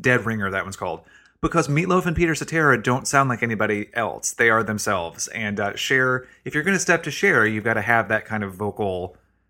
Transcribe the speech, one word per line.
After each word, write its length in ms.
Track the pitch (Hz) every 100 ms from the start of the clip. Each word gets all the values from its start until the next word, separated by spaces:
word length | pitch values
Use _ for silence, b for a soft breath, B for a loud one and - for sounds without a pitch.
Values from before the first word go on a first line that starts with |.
Dead 260 | 131 123 110
Ringer, 240 | 110 98
that 140 | 95
one's 120 | 90 -
called. 240 | 92 82 b b b b
Because 260 | 160 170 147
Meatloaf 360 | 147 180 180
and 100 | 170 160
Peter 180 | 170
Cetera 460 | 151 - 160 147 120
don't 260 | 123 127 113
sound 200 | 139 135
like 120 | 117
anybody 460 | 117 107 107 104 104
else. 380 | 117 101 57 -
They 180 | - 117
are 120 | 113
themselves. 680 | 107 104 110 95 85 82 -
And, 300 | 113 107 104
uh, 140 | 101 -
Cher, 500 | - 135 131 127 B B
if 80 | 131
you're 100 | 147
gonna 140 | 165 190
step 220 | - 165
to 60 | 160
Cher, 340 | - 196 135 110
you've 180 | 107
gotta 160 | 113 110
have 260 | 110 117 104
that 160 | 110 -
kind 160 | 110
of 100 | 98
vocal 640 | 90 104 104 101 92 92 - _ _